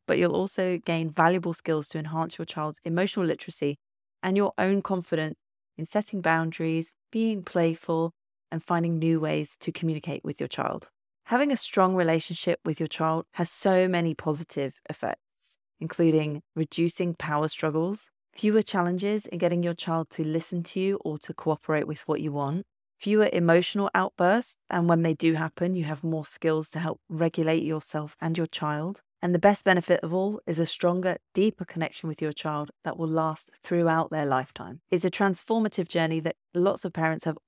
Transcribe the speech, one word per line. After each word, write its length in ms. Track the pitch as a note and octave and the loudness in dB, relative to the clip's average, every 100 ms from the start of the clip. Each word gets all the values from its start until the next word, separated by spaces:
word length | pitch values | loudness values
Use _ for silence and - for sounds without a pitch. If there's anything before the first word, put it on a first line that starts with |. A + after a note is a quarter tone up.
| - | 0
but 100 | F3+ | 2
you'll 180 | F3 F3+ | 2 2
also 440 | G3 - F#3 F3+ | -2 -2 -2 -2
gain 320 | - E3 D#3+ | -2 -2 0
valuable 420 | D#3 E3 F#3 F3 | 4 4 4 -2
skills 340 | E3 - D#3 D3 | -4 -2 -2 -2
to 100 | D#3 | -8
enhance 400 | D#3 D#3+ D#3+ - | -6 -4 -4 -6
your 60 | E3 | -10
child's 340 | - D#3 D3 | -6 -6 -6
emotional 440 | E3+ E3+ G3 G#3+ E3+ | -2 0 0 0 0
literacy 500 | - - - C#3+ C#3+ _ _ _ _ | -2 -8 -4 -4 -4 _ _ _ _
and 120 | F#3 G3 | 0 2
your 180 | G3+ - | 2 2
own 240 | F#3+ G3 | 2 2
confidence 560 | - F#3+ F3 D#3+ D#3 - _ _ _ - | 0 -4 -2 -2 -2 -8 _ _ _ -12
in 100 | D#3+ | -4
setting 360 | G#3+ G#3 G3 | -4 -2 -2
boundaries, 680 | F3 E3 E3 - D#3+ D#3+ D#3+ _ _ | 0 2 0 -2 -2 -2 -4 _ _
being 320 | A3 A3+ G#3 | -2 0 -2
playful, 720 | F3+ F3+ E3 E3 - E3 E3 - _ _ - | -2 2 2 0 -2 -2 -2 -6 _ _ -10
and 120 | D#3+ | -8
finding 360 | - E3+ E3+ E3 | -2 0 0 2
new 200 | E3 D#3+ | 2 2
ways 380 | D#3 D3+ D3+ - | 0 -2 -4 -8
to 120 | - | -8
communicate 520 | - E3 D#3 - C#3+ | -4 -2 -2 -6 -6
with 160 | - C#3+ | -6 -6
your 80 | C#3 | -6
child. 420 | - - - - _ _ _ - | -4 -4 -6 -12 _ _ _ 0
Having 240 | B3 C#4+ | 2 2
a 60 | C4 | 0
strong 380 | - G3 F#3 F#3 | 0 2 4 4
relationship 640 | E3+ E3 - E3+ F3 - | 2 2 0 -4 -2 -2
with 160 | E3 D3+ | -2 -4
your 80 | D#3 | -4
child 380 | - D#3+ D#3+ - | -2 0 -2 -4
has 160 | - E3+ | -4 -4
so 380 | - G3 F#3 F#3 | 0 4 4 4
many 260 | F3 E3+ | 2 0
positive 680 | D#3 D#3 D3+ E3 - C3+ - - | -2 -2 -2 -4 -6 -6 -6 -14
effects, 680 | D#3 - - _ - - - _ - | -8 -6 -6 _ -20 -18 -18 _ -10
including 640 | D#3+ - E3 D#3 D3+ D3 - D#3+ | -6 2 4 4 2 -6 -8 -6
reducing 600 | D#3 - E3+ - F3 E3 | -2 0 0 0 -2 -4
power 320 | D#3 D3 D3+ | -2 0 0
struggles, 640 | - D#3+ D#3 F3 G#3 - _ _ | -2 -2 0 -2 -4 -12 _ _
fewer 280 | - G#3+ A3 | -2 2 2
challenges 640 | G#3 F#3+ F3 F3+ G3+ G#3+ - | 2 0 0 0 0 -2 -4
in 140 | F3 | 0
getting 240 | F3 F3 | 2 2
your 100 | F3 | 0
child 360 | E3+ - E3 D#3+ | -2 -2 -2 -2
to 120 | - | -4
listen 400 | D#3 D#3+ - F3 | -2 -2 -2 -6
to 160 | E3+ F#3+ | -4 -2
you 200 | F#3+ G3 | 0 0
or 140 | D#3+ D3+ | -4 -6
to 160 | - | -8
cooperate 540 | - D#3+ D3+ - D3+ D3+ | -4 -2 -2 0 0 -2
with 200 | D3 - | -4 -4
what 140 | D3+ | -2
you 100 | D3+ | -2
want, 340 | C#3+ C#3 E3+ - _ _ _ | -2 -2 -4 -6 _ _ _
fewer 300 | G3+ G#3+ G#3+ | 2 4 4
emotional 560 | F3+ E3+ E3+ F3+ G3+ G3 F#3+ | 4 6 6 4 0 2 2
outbursts, 600 | F#3+ - F3+ A3+ - - - | 0 2 4 4 0 -10 -6
and 180 | F3 E3+ | 0 4
when 140 | E3 | 4
they 140 | E3 D#3 | 4 2
do 180 | D#3+ | 2
happen, 420 | D#3 D#3+ - F3+ F#3 | 2 -2 -2 -2 0
you 100 | D#3 | -2
have 180 | D3 | -4
more 220 | E3 D#3 D3 | -4 -4 -6
skills 440 | - D#3+ D#3 D#3 | -2 0 0 -2
to 100 | D#3+ | -6
help 220 | D#3+ - - | -6 -6 -6
regulate 540 | D#3+ E3 E3+ D#3+ E3 | 0 0 2 2 2
yourself 520 | D3+ D#3 - D3+ D3+ - | 0 -4 -4 -6 -8 -6
and 160 | E3 E3 | -4 -2
your 100 | D#3+ | -2
child. 540 | - D3+ D3+ E3 G3 _ _ | -4 -4 -2 -6 -8 _ _
And 120 | F3+ | 0
the 60 | F3 | 4
best 240 | G3+ G3+ | 4 4
benefit 380 | F#3+ F3+ E3+ F3 | 4 4 4 2
of 100 | D#3+ | 2
all 280 | F3+ G3 G#3+ - | -2 -2 -4 -2
is 140 | D#3+ | -2
a 60 | E3 | -2
stronger, 500 | - F3 F3+ F#3 E3 _ | 0 0 0 -2 -4 _
deeper 300 | - G#3+ - | 0 2 0
connection 460 | F3 E3+ D#3 - D#3+ | -6 -6 -6 -6 -8
with 120 | D3+ | -4
your 120 | D#3 | -4
child 380 | D3 D#3 D3+ D3 - | -4 -4 -4 -6 -10
that 140 | - - | -10 -4
will 100 | D#3+ | -2
last 420 | D#3+ D#3+ D#3 - _ | 0 0 -4 -12 _
throughout 480 | - F3 E3 D#3+ D#3 | -2 2 4 2 0
their 140 | D#3 C#3+ | -2 0
lifetime. 560 | C3 C3 - - C#3+ _ | 0 -2 -10 -14 -16 _
It's 140 | F3 F3+ | 0 0
a 40 | |
transformative 800 | - G3 F3 - A3+ G#3+ - E3 | 2 2 2 0 0 0 -2 -2
journey 320 | E3+ D#3+ D#3+ | 0 0 0
that 160 | D#3+ - _ | -4 -6 _
lots 300 | F3 F#3 - | 0 2 0
of 80 | F#3 | -4
parents 320 | E3+ D#3+ D#3+ | -2 -2 0
have 140 | D#3+ D3+ | -4 -4